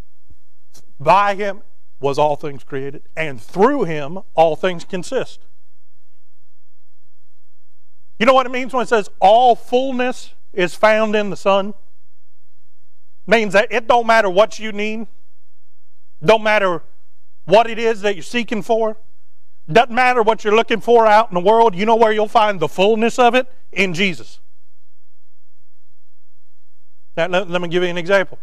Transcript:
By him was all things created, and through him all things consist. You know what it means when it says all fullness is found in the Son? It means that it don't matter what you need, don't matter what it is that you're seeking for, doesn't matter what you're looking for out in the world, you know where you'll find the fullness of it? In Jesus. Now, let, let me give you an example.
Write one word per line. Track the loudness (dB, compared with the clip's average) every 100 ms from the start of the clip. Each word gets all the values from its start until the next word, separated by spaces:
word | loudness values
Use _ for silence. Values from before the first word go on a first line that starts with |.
| -6 -6 -6 -6 -6 -6 -6 -6 -6 -2
By | 4 4 4 0
him | -2 -4 -6 -6 -6 -4
was | -2 2
all | 2 0
things | -4 -6 -6
created, | -4 -4 -6 -6 -4
and | -4 -4
through | -4 4 4 4
him | 0 -2 -4 -6 -2
all | 2 4 4
things | 0 -2
consist. | -4 -4 -2 -2 -2 -4 -6 -6 -6 -6 -6 -6 -6 -6 -6 -6 -6 -6 -6 -6 -6 -6 -6 -6 -6 -6 -6 -6 -6 -6 -6 -6 -6 2
You | 4
know |
what | 4 2
it |
means | -2 -2
when | -2
it | 2
says | 2 0 2
all | 6 8 6 4
fullness | 2 0 0 0 -2 -2 -6 -6 -6
is | -2 -2 4
found | 4 4 2 0
in | 0
the | -2
Son? | 2 2 0
It | -4 -6 -6 -6 -6 -6 -6 -6 -6 -6 -6 -6 -6 -6 -6 2
means | 2 4
that | 2 2
it | 0 2
don't | 2 4
matter | 4 4
what | 4 2 2
you | -4
need, | -4 -4 -4 -6 -6 -6 -6 -6 -6 -6 -6 -6 -6 -6 -2
don't | 4 4
matter | 4 2 2 0 -4 -6 -6 -6 -6 -6
what | 4 6 6
it | 0
is | 0 0
that | -2 -2
you're |
seeking | -2 -2 -2 -4
for, | 0 0 0 -2 -6 -6 -6 -6 -6 -6 2
doesn't | 4 4
matter | 2 2 4
what | 2 2
you're | 2 2
looking | 2 0
for | 4 4 6
out | 6 4
in | 2
the |
world, | 4 6 6 4
you | 2
know | 4
where | 4
you'll | 4 2
find | 4 2 2
the | -2
fullness | 2 2 4 2 4
of | 4 4
it? | 0 -6 -6
In | -2 -2
Jesus. | 0 0 -2 -6 -6 -6 -6 -6 -6 -6 -6 -6 -6 -6 -6 -6 -6 -6 -6 -6 -6 -6 -6 -6 -6 -6 -6 -6 -6 -6 -6 -4 -2
Now, | 0
let, | 0 0
let | -2
me | 0
give | 0
you | 0
an | -2
example. | 2 2 2 -4